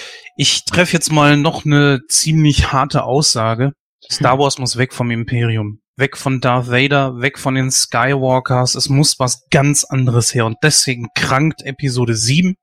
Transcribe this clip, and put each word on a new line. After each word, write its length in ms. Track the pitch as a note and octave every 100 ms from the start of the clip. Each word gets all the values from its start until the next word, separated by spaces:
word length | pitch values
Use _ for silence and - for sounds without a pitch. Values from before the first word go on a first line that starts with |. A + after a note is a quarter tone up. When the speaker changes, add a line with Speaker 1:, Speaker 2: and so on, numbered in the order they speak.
| - - - -
Speaker 1:
Ich 280 | - -
treffe 300 | - - F3
jetzt 180 | E3+ -
mal 240 | D#3 D3 D3
noch 280 | D3 -
eine 360 | D3+ C#3+ C#3+ C3+ -
ziemlich 640 | - - D#3+ D3+ C#3 -
harte 320 | C3+ C#3+ C#3+
Aussage. 680 | - C3 D#3 B2 A2 A2+ C3+ - _ _ -
Star 220 | - C#3
Speaker 2:
Hm. 60 | C3
Speaker 1:
Wars 180 | C#3 C3+
muss 180 | B2+ A#2
weg 160 | B2+
vom 180 | - A#2+
Imperium. 720 | A#2 A2+ A#2+ A#2 A2 G#2 G#2 _ -
Weg 200 | C#3 -
von 240 | C#3 C3
Darth 280 | B2+ B2 B2
Vader, 500 | B2 C#3 C#3+ C3+ B2
weg 180 | B2+ -
von 160 | C3+
den 160 | C3 C3
Skywalkers. 1040 | - - A#2+ B2 C#3 C3 B2+ - B2+ B2+
Es 140 | - -
muss 300 | C#3 D3 -
was 280 | B2+ - _
ganz 340 | D#3 C#3 C#3+
anderes 500 | - C3+ B2+ A#2+ A2+
her. 120 | C3 A2+
Und 100 | A2
deswegen 460 | D#3 - - A#2+ A2+
krankt 480 | - - C3 D#3 -
Episode 520 | C#3 C3+ C#3 B2 A#2+ A2+
sieben 400 | A2+ C#3+ F#3 F#3